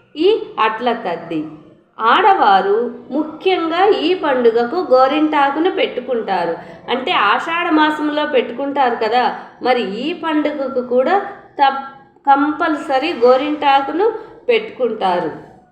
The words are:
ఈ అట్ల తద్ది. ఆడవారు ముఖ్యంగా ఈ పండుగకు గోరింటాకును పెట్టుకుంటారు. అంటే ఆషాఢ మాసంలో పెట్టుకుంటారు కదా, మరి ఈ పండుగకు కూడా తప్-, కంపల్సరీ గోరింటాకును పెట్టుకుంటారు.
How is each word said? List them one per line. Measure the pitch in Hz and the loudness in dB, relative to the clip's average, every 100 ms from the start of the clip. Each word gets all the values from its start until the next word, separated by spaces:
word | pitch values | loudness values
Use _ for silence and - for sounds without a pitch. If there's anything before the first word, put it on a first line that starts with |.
| _ 294 | _ 0
ఈ | 359 440 - - | 2 2 -2 -4
అట్ల | 220 - 247 | -2 -2 -4
తద్ది. | 233 185 170 - 160 151 - - _ _ - | -2 -4 -8 -6 -6 -8 -14 -20 _ _ -2
ఆడవారు | 220 302 415 359 233 196 190 214 240 - - | 2 4 4 4 6 4 4 0 -2 -8 -6
ముఖ్యంగా | 269 302 - 381 359 330 330 403 | -4 -4 -2 0 0 0 2 2
ఈ | 359 302 | 2 0
పండుగకు | 370 330 254 233 226 240 349 294 | 0 0 2 2 2 -2 -4 2
గోరింటాకును | 254 262 302 302 302 277 285 349 | 4 4 4 2 2 0 2 0
పెట్టుకుంటారు. | 370 - - 247 233 196 185 170 165 - - - | 0 -2 -4 -4 -4 -2 -4 -2 -6 -12 -18 -6
అంటే | 254 - | -4 0
ఆషాఢ | 320 214 - 330 339 349 | 0 2 0 -2 -4 0
మాసంలో | 311 302 302 302 294 294 | 2 2 0 -2 -2 0
పెట్టుకుంటారు | 262 247 - 277 285 247 233 | 0 -2 -6 -6 0 0 0
కదా, | 220 247 220 - - - | 0 0 0 -4 -14 -6
మరి | 240 247 196 208 | -2 0 -2 -6
ఈ | 285 | -6
పండుగకు | 339 320 302 294 277 262 247 | -6 -2 -2 -2 -4 -4 -4
కూడా | 240 247 269 392 403 - - - | 0 0 2 0 -2 -14 -16 0
తప్-, | 277 262 262 - - _ 277 | 0 0 -10 -18 -20 _ 2
కంపల్సరీ | 277 294 311 339 294 - 262 320 | 4 2 -2 -2 -2 -2 -2 -2
గోరింటాకును | 277 240 262 302 302 285 269 269 320 440 - - - - | 2 4 4 2 0 2 2 0 -2 -2 -2 -14 -10 -2
పెట్టుకుంటారు. | 226 - - 240 214 190 175 160 - - - _ | 0 -2 -4 -4 -2 -2 -2 -4 -8 -18 -20 _